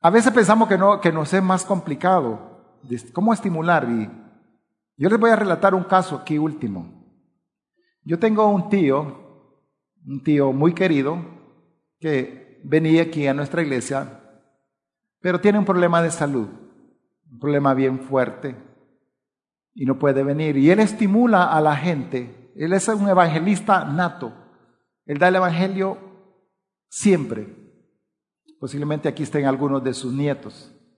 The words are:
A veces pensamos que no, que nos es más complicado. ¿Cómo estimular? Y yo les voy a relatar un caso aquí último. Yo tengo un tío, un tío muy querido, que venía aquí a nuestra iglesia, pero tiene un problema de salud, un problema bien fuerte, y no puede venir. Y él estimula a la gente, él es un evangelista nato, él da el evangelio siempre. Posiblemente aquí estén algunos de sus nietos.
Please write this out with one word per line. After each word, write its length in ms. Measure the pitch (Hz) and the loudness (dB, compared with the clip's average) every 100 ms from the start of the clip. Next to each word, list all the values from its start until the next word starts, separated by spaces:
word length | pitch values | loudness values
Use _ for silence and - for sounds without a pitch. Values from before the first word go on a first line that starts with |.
A 100 | 170 | 6
veces 220 | 214 233 | 4 4
pensamos 360 | 240 196 220 226 | 4 4 4 4
que 80 | 190 | 4
no, 240 | 196 202 | 4 4
que 120 | 175 | 0
nos 200 | 160 147 | -2 -2
es 100 | 190 | 0
más 220 | 190 185 | 2 0
complicado. 1160 | - 190 165 143 180 185 127 110 - - _ _ - 120 - | -2 -4 -4 -4 2 2 0 -6 -12 -20 _ _ -12 -12 -8
¿Cómo 200 | - 208 | -2 0
estimular? 560 | 226 202 165 165 165 123 | 0 -2 -4 0 0 0
Y 220 | 117 107 - - _ _ _ _ _ _ _ | -4 -6 -12 -20 _ _ _ _ _ _ _
yo 120 | 156 | 0
les 100 | 220 | 2
voy 120 | 233 | 4
a 60 | 220 | 2
relatar 380 | 208 165 196 | 2 2 2
un 100 | 190 | 2
caso 320 | 175 185 185 139 | 2 0 0 -8
aquí 220 | - 151 | -4 -2
último. 680 | 156 151 117 95 85 - _ _ _ _ _ _ _ _ _ _ | -2 -4 -8 -8 -12 -18 _ _ _ _ _ _ _ _ _ _
Yo 160 | 151 170 | -6 -2
tengo 280 | 226 214 214 | 0 4 2
un 220 | 202 175 | 2 0
tío, 540 | 202 156 135 151 - - _ _ _ _ _ _ _ - | 0 2 0 -2 -14 -20 _ _ _ _ _ _ _ -14
un 160 | 135 | -8
tío 300 | 131 147 139 | 0 2 2
muy 220 | 135 156 | 2 0
querido, 420 | 170 185 151 135 170 165 - - _ _ _ _ _ | 2 0 0 -2 -4 -10 -18 -20 _ _ _ _ _
que 640 | 160 143 127 - - _ | -4 -4 -4 -12 -20 _
venía 380 | 139 151 160 160 | -2 0 4 2
aquí 240 | 165 165 143 | 2 -2 -2
a 60 | |
nuestra 300 | 139 139 160 | -2 -4 -4
iglesia, 580 | 160 131 113 135 135 - _ _ _ _ _ _ _ _ _ _ | -2 -4 -4 -6 -8 -16 _ _ _ _ _ _ _ _ _ _
pero 200 | 180 180 | -4 0
tiene 180 | 196 208 | 2 2
un 60 | |
problema 380 | 190 180 175 170 | 0 2 2 2
de 80 | 165 | 0
salud, 380 | 165 147 135 104 - - _ _ _ _ _ _ | -2 -4 -4 -6 -12 -20 _ _ _ _ _ _
un 60 | 120 | -10
problema 320 | 143 143 139 | -2 0 2
bien 260 | 131 135 131 | 2 0 -2
fuerte, 560 | - 135 120 - 143 120 - _ _ _ _ _ _ _ _ _ _ | -4 -2 -2 -6 -14 -14 -20 _ _ _ _ _ _ _ _ _ _
y 140 | - 131 | -8 -4
no 120 | 135 | 0
puede 240 | 147 135 | 0 0
venir. 360 | 135 147 156 139 | -2 -2 -2 2
Y 120 | 143 | 4
él 80 | 190 | 4
estimula 720 | 214 214 202 208 247 208 175 | 2 0 0 2 4 4 4
a 100 | 160 | 2
la 120 | 151 | 2
gente, 760 | 143 165 156 123 127 120 - - | 0 -2 -4 -6 -8 -10 -16 -20
él 200 | - 160 | -8 -2
es 120 | 190 185 | -2 0
un 220 | 220 202 | -2 2
evangelista 760 | 185 170 156 175 196 - 190 151 | 4 4 2 0 -2 2 0 0
nato, 460 | 147 175 - 120 - - _ _ _ _ _ - | -4 -4 -6 -14 -14 -20 _ _ _ _ _ -12
él 120 | 147 | 0
da 100 | 180 | 2
el 80 | 185 | 4
evangelio 640 | 180 165 190 190 190 190 - - _ _ _ _ _ _ _ | 0 0 -2 -2 -4 -6 -16 -20 _ _ _ _ _ _ _
siempre. 760 | - 208 180 120 104 - - - _ _ _ _ _ _ _ _ _ | -2 2 2 0 -8 -12 -18 -20 _ _ _ _ _ _ _ _ _
Posiblemente 480 | 135 143 147 151 151 | -12 -8 -6 -4 -4
aquí 160 | - | -4
estén 220 | 147 151 139 | -4 -2 0
algunos 360 | 131 143 135 | 0 -2 -2
de 100 | 131 | -4
sus 200 | 123 127 | -6 -6
nietos. 580 | 131 147 135 107 - - _ _ | -4 -4 -4 -10 -20 -20 _ _